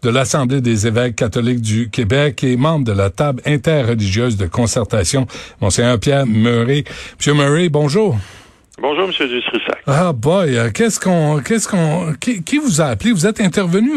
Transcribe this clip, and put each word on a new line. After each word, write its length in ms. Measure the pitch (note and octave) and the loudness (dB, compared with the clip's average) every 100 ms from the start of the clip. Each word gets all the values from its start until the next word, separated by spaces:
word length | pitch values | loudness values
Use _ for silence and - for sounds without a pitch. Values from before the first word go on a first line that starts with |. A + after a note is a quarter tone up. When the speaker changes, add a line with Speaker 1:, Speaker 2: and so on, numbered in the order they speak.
Speaker 1:
de 80 | A#2 | -2
l'Assemblée 500 | B2 B2 D#3 B2+ C#3 | 0 0 0 0 0
des 280 | A#2+ A2 A2+ | 0 0 0
évêques 280 | A2 B2 A2 | 0 -2 -2
catholiques 460 | B2 A#2+ A#2 B2 | -2 0 0 0
du 300 | A2 G#2+ A#2 | 0 -2 -2
Québec 520 | B2+ G#2+ C#3 D3 - | -2 0 2 0 0
et 140 | C3 B2 | 0 2
membre 260 | D3+ D#3+ | 2 0
de 80 | A#2 | 0
la 200 | G2 G2 | 0 0
table 280 | - D3 B2+ C#3+ | 0 -2 -2 -2
interreligieuse 920 | D3 E3 D#3 A#2 A#2 G2+ G2 B2 G2+ | 0 2 0 0 0 0 0 0 0
de 100 | F2+ | -2
concertation, 800 | - A#2 B2+ G#2+ A2 F2+ C#3 C3 - - - | -2 -2 0 -2 0 0 0 -2 -6 -18 -4
Monseigneur 380 | G#2 - A#2+ A#2+ | -2 2 2 2
Pierre 260 | C#3+ C#3 B2+ | 2 0 2
Murray. 580 | G#2+ A#2 A#2 A#2+ D3 - - - - | 2 2 2 2 0 -2 -10 -18 -4
Monsieur 180 | C#3+ D3 | 0 2
Murray, 340 | C#3 D3+ F3 | 4 2 2
bonjour. 480 | D3 D3 F3 G#3 A2 - - - _ _ - | 2 2 2 0 0 -4 -14 -20 _ _ -6
Speaker 2:
Bonjour, 240 | B2+ D3+ F#3+ | -4 -2 -2
Monsieur 200 | E3 C3+ | -2 -4
Dutrissac. 560 | B2 - A2+ - - - | -4 -4 -4 -4 -4 0
Speaker 1:
Ah 280 | C#3 F3+ | 2 2
boy, 440 | B2+ C3+ G3 D#3+ A#2+ | 0 0 2 2 0
euh, 120 | A#2 | 0
qu'est-ce 260 | G#2+ A3+ - | 0 0 0
qu'on, 400 | F#3+ E3+ D3+ D3+ | 0 2 2 0
qu'est-ce 240 | - A3 - | 0 -2 0
qu'on, 460 | F#3 D#3+ E3+ E3 D3+ | 0 0 0 -2 -4
qui, 240 | - G#3+ | -4 -4
qui 140 | D#3+ D4 | -2 -2
vous 240 | D4 D#3 | 0 0
a 40 | D3+ | 0
appelé ? 260 | G#2+ A3 | 0 0
Vous 160 | G3 F#3+ | 2 0
êtes 120 | A3 | 0
intervenu, 520 | G3 G#3 F3+ F#3+ B3 | 0 0 0 2 2